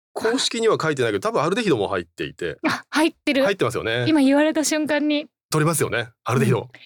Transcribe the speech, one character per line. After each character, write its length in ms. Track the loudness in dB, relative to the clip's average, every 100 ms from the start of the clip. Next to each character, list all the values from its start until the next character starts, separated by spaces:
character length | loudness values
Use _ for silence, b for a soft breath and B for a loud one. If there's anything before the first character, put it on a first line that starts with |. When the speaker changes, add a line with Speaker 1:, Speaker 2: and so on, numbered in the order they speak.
| _
Speaker 1:
公 240 | -4 -2 0
式 240 | -2 0
に 60 | 0
は 100 | 2
書 120 | 0
い 40 | 0
て 60 |
な 80 | 0
い 20 |
け 60 | 0
ど、 100 | -2
多 40 |
分 100 | 0
ア 80 | 0
ル 60 | 0
デ 80 |
ヒ 60 | 0
ド 80 | 2
も 100 | 0
入 140 | -2
っ 40 | -6
て 200 | -10 -10
い 100 | -6
て。 240 | -8 -4 -4
Speaker 2:
あ、 160 | -4 -4
入 160 | 0 0
っ 80 | 0
て 180 | -2
る。 100 | 0
Speaker 1:
入 100 | 0
っ 20 | 0
て 100 | -2
ま 60 |
す 60 | -2
よ 60 |
ね。 220 | -2 -2 2
Speaker 2:
今 140 | 2
言 140 | 4 4
わ 80 |
れ 100 | 2
た 100 | 0
瞬 220 | -2 -2 -2
間 220 | -2 0
に。 200 | -2 -4 _ -6
Speaker 1:
取 140 | 0
り 40 | 0
ま 60 |
す 80 | 0
よ 80 | -2
ね、 200 | -2 -6 _
ア 120 | -2 0
ル 40 |
デ 60 | 2
ヒ 60 |
ド。 180 | 0 -2 B